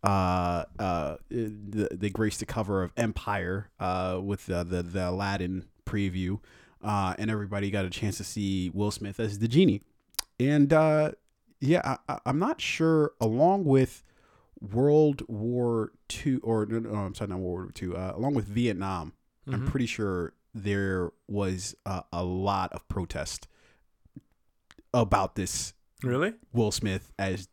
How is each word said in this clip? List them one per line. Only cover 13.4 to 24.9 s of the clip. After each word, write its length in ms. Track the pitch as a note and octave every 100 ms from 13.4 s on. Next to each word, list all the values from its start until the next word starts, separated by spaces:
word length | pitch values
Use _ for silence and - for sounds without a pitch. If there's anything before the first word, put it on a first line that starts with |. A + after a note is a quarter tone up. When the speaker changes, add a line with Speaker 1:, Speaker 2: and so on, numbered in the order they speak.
| D#3+ G3 E3
Speaker 1:
with 380 | C3+ C3 - - _ _ _ _ -
World 600 | F#2 A2 C#3+ D3+ D3+ C#3 -
War 640 | A2 A2+ B2 A#2+ A#2 G#2+ _ _
Two, 320 | - D3+ B2+
or 220 | A2+ A2+ G#2+
no, 140 | A2+
no, 160 | A2+ G#2
I'm 200 | G2 -
sorry, 140 | G2+
not 100 | F#2
World 260 | F#2 F2+ F2+
War 60 |
Two, 220 | - - F2
uh, 160 | F#2 F2+
along 180 | B2+ C#3+
with 100 | G2+
Vietnam, 680 | G#2 A#2+ F#2+ F#2+ F#2 D#2 - _ _ -
I'm 60 | B2
Speaker 2:
Mm-hmm. 120 | C3+
Speaker 1:
pretty 180 | C3+ A#2+
sure 460 | - G#2 F2+ E2+ _ _ A2
there 560 | G2+ G2+ G2 F#2 F2 _ -
was, 480 | G2+ G2 F#2 F#2+ - -
uh, 160 | F#2 -
a 100 | E2+
lot 480 | F2+ F2+ G2 G2 F#2
of 140 | - _
protest 600 | - F2 - D2+ - - _ _ _ _ _ _ - _ _ _ _ _ - _